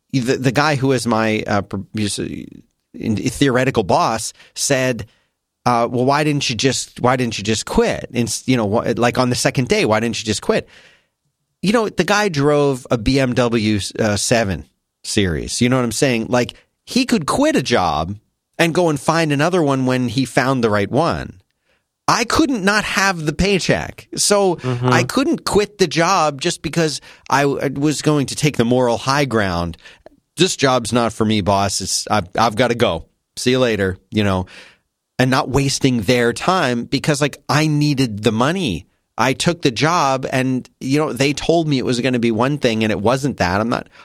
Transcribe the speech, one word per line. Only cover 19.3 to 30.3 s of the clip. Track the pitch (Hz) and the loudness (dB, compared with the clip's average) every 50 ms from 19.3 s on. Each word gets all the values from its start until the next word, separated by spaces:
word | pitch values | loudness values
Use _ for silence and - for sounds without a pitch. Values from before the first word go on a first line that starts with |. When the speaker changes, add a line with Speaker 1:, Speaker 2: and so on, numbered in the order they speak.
Speaker 1:
another | 143 135 151 180 185 180 | 2 2 2 2 2 2
one | 151 139 135 135 131 | 2 2 2 2 2
when | 127 127 127 127 | 0 0 0 0
he | 117 104 135 131 | -2 -2 -2 -2
found | 117 - 143 127 131 135 127 117 | 0 0 0 2 2 2 2 2
the | 110 | 2
right | 104 104 101 98 | 2 2 0 0
one. | 110 139 170 156 95 71 - - - 92 _ _ _ _ _ _ _ _ _ _ _ _ - | 0 0 0 0 -2 -4 -6 -10 -14 -20 _ _ _ _ _ _ _ _ _ _ _ _ -2
I | - 170 208 240 | 0 0 2 0
couldn't | 226 - - 330 - 269 208 170 | 0 0 0 2 2 0 0 0
not | 196 214 214 - | 0 0 0 0
have | - - 208 190 196 185 165 151 | -2 -2 0 0 0 0 -2 -4
the | 147 147 | -4 -2
paycheck. | - 180 202 202 165 - - 123 82 67 - - - - - - | 0 0 0 0 0 0 0 0 0 -2 -6 -12 -16 -18 -12 -6
So | - - - 202 202 196 185 165 | -2 0 2 2 4 4 2 0
Speaker 2:
Mm-hmm. | - - 127 123 120 127 | -2 -2 -4 -2 0 2
Speaker 1:
I | 127 127 170 147 | 2 2 2 2
couldn't | - - 254 285 330 269 - - | 0 0 0 0 0 0 -2 -2
quit | - - 202 208 - - - | 0 0 0 0 0 0 0
the | 190 | 0
job | 147 135 160 165 180 196 180 156 151 143 131 | 0 2 0 2 2 2 2 2 0 0 -2
just | 151 175 - - | -4 -4 -4 -4
because | - 151 139 170 165 151 135 127 - - - - _ - | -6 -4 -2 0 0 0 -2 -6 -12 -16 -20 -12 _ -2
I, | - 139 | 0 2
I | 143 143 135 - - 143 | 2 2 0 -2 -4 -4
was | 131 143 143 156 139 - - | -2 -2 0 0 0 0 0
going | 151 151 147 131 | 0 2 0 0
to | 123 - | -2 -4
take | - 156 151 - | -2 -2 0 2
the | - 117 | 2 2
moral | 117 123 127 127 117 117 | 2 2 2 2 2 0
high | 104 - 131 139 147 147 | 0 0 0 0 0 0
ground. | 127 110 113 101 92 87 87 87 85 82 - - - - _ - - _ _ _ _ | 0 0 0 0 0 0 -2 -2 -4 -6 -10 -16 -20 -20 _ -20 -20 _ _ _ _